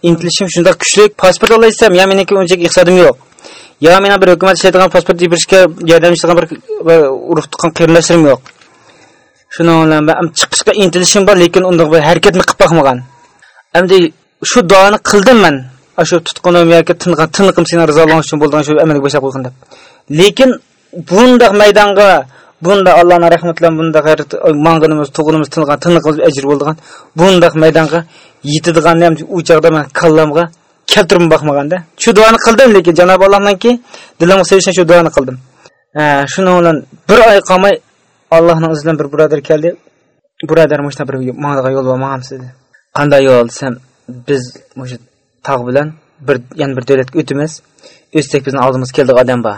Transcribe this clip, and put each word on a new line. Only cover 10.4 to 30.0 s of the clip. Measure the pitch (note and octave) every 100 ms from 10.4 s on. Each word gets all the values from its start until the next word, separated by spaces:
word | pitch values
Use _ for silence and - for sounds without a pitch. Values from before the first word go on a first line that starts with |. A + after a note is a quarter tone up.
| - - -
intilishim | G3 F#3+ E3 F3 G#3 G3
bor, | G3
lekin | E3+ F3+
unday | F#3 E3+ D#3
bir | D#3+ D3+
harakatni | E3+ F#3 F3+
qilib | - -
boqmagan. | F#3 E3 C#3 B2+ B2+ _ _ _ _ _ _
Endi | - F3+ F#3+ E3 _ _ _
shu | - B3 F3+
duoni | F#3+ G3 G#3+ _
qildim | G#3 F#3+ A#3+ F3+
men. | C#3 C3 _ _ - E3
Shu | F3
tutqunim | E3 - F3+ F3 E3+
yoki | E3 D#3+ E3+
tingan, | F3+ D#3 D#3
tiniqim | - G3 F3 E3
seni | E3+ E3
rizolig'ing | D3 D#3+ D#3+
uchun | D3 D3+
bo'ldigan | D3+ D3+
shu | D3 D3+
amalga | D#3 D3
boshlab | C#3 C#3+ C3+
qo'ygan | C3+ C3
deb. | - _ - _ _ _
Lekin | D3+ G3 G3+ C4 A3 _ _ _ - E3
bunday | F3+ B3 B3 A#3+ G3+
maydonga | G#3 G3+ G#3 G3 G3+ E3+ B2+ _ _ _ E3
Bunda | G3+ F#3 E3
Allohning | F3 F3 E3+ E3
rahmati | E3+ E3
bilan | E3 D#3+
bunda | D#3+ D#3 D3
g'ayrat, | D#3 C#3+ - D#3+ D3 D#3
mang'inimiz, | E3 D#3 D#3 C#3+ -
tug'inimiz, | D#3 D#3+ D3
tingan, | - D3 C#3+
tinliqimiz | F3 E3+ D3 D#3 E3+
ajr | C3+ C#3
bo'ldigan. | C#3+ C#3+ D#3+ _ - - -
Bundaq | F3+ F#3 E3+ D#3
maydonga | D#3+ D#3 D#3+ D#3+ E3 _ _ _
yetadigan | C#3+ D3+ D#3+ E3 D#3 E3
ham | E3+ D3+ D#3+
u | F3+ D#3+
chaqda | D#3+ E3
men | D#3 C#3+
kallamga | -